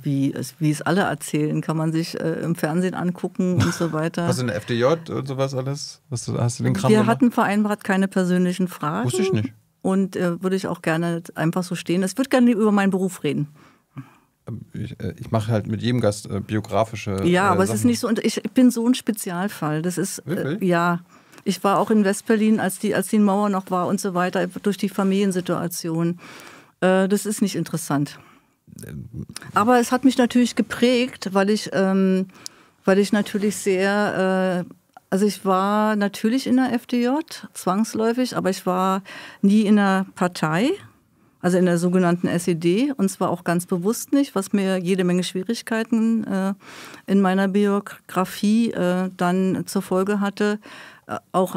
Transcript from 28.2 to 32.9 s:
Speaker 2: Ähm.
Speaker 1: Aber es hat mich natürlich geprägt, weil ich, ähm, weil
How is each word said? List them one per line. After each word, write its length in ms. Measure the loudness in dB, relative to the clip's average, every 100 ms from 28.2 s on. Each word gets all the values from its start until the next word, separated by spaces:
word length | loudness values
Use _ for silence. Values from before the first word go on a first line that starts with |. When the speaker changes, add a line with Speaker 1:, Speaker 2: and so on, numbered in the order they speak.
| -20 -20 _ _ -20 -18 -14
Speaker 2:
Ähm. 400 | -14 -12 -12 -12 -14 -4
Speaker 1:
Aber 260 | 0 4 4
es 120 | 4
hat 120 | 2
mich 120 | 2 4
natürlich 400 | 4 4 2 0
geprägt, 720 | -2 2 2 4 0 -4 -2
weil 180 | 2 2
ich, 180 | 0 0
ähm, 540 | 0 2 4 4 2 -2 -10 -20 -20 _ _
weil 120 | 2